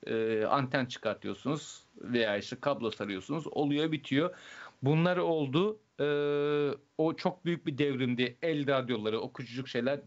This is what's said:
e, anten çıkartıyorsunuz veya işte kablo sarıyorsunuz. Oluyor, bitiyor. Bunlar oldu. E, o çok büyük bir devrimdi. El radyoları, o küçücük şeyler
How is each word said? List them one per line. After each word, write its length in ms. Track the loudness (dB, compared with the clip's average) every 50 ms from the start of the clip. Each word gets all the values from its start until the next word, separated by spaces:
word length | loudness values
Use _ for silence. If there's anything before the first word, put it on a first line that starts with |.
| -6
e, 380 | -4 -2 0 0 0 0 0 2
anten 420 | 2 2 2 2 0 0 -2 -2
çıkartıyorsunuz 1000 | -2 -6 -6 -4 -4 -4 -4 -6 -8 -8 -6 -4 -4 -4 -4 -6 -10 -16 -18 -20 _ _
veya 400 | -14 -8 -2 0 2 2 2 0
işte 200 | 0 -2 -6 -8 -4
kablo 300 | -2 -2 -2 0 -2 -4
sarıyorsunuz. 560 | -4 -4 -4 -4 -4 -6 -4 -4 -6 -4 -4
Oluyor, 460 | -4 -2 0 0 2 2 2 0 0 -2
bitiyor. 440 | -4 -2 0 2 2 2 2 -2 -8 -14 -18 -18 -16 -18 -18 -12 _ 2
Bunlar 340 | 4 4 6 6 4 4
oldu. 640 | 4 2 2 2 2 0 2 2 2 2 2 0 -4 -10 _ _ -2
E, 60 | 0 2 2 2 2 2 2 2 2 2 2 2 2 0 0 -4 -8 _ _ 0
o 180 | 0 0 0
çok 280 | 0 -2 -2 -2 -2 -2
büyük 220 | -2 -2 -2 -2
bir 120 | -4 0 2
devrimdi. 600 | 2 2 2 2 2 2 2 2 2 0 0 -2 -2
El 240 | 0 0 0 2
radyoları, 540 | 2 2 2 2 0 -2 0 0 0 0 0
o 120 | -2 -4 -8
küçücük 360 | -10 -12 -10 -8 -8 -8 -4
şeyler 320 | -2 0 0 0 0 -2 -4